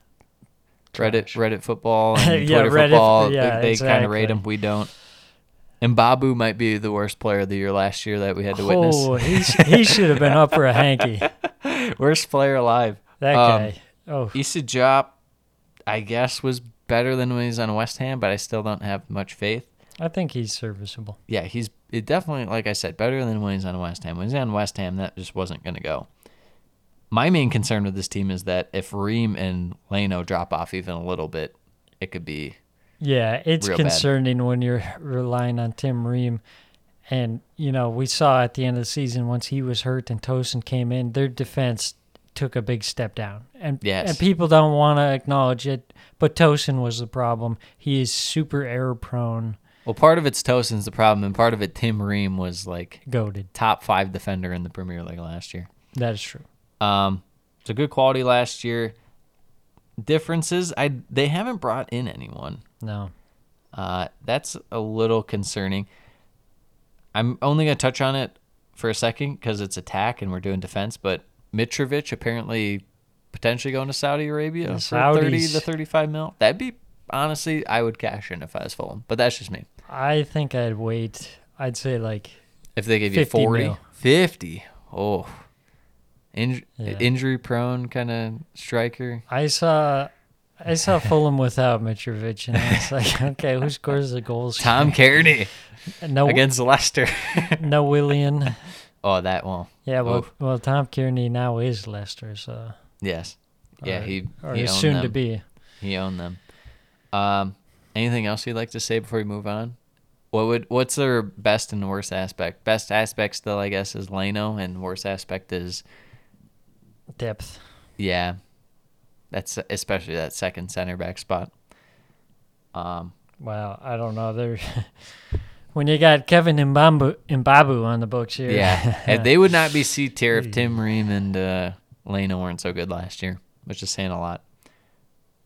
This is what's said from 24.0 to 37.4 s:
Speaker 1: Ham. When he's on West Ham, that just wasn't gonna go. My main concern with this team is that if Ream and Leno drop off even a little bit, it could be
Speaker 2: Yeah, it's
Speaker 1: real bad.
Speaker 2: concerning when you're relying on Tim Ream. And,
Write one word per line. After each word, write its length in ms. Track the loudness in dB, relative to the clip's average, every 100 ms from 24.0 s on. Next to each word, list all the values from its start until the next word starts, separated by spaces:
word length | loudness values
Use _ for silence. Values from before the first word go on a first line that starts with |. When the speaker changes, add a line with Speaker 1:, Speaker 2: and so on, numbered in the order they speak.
Speaker 1:
Ham. 140 | -8 -6
When 80 | -4
he's 60 |
on 180 | -4 -2
West 260 | -2 -4 -6
Ham, 200 | -6 -6
that 180 | -8 -10
just 200 | -10 -6
wasn't 280 | -6 -8
gonna 160 | -10 -8
go. 280 | -6 -6 -8 _ _ _ _ _ _ _ _ _ _
My 180 | 0 2
main 200 | 4 2
concern 320 | 0 0 0
with 100 | -2 -4
this 120 | -6
team 240 | -4 -4
is 120 | -4 -4
that 240 | -4 -4
if 200 | -8 -8
Ream 420 | -6 -2 0 0 -2
and 400 | -4 -4 -6 -10 -6
Leno 320 | -2 -2 -2
drop 280 | -2 -4 -2
off 200 | -4 -6
even 200 | -8 -8 -8
a 100 | -6
little 220 | -6 -6
bit, 260 | -8 -10 _ _ _ _ _
it 100 | -12
could 140 | -10 -10
be 320 | -10 -10 -14 _ _ _ -6
Speaker 2:
Yeah, 420 | 0 2 2 0 0
it's 220 | 0 0
Speaker 1:
real 100 | 2
bad. 60 |
Speaker 2:
concerning 600 | 2 2 2 2 2 0 0
when 160 | 0
you're 220 | 0 -2 -4 -10
relying 580 | -6 -4 -2 -2 -2 -2
on 120 | -4
Tim 340 | -4 -2 -2 -2
Ream. 360 | 0 0 -2 -8 -20 _ _ _ _ -6
And, 300 | -4 -2 -6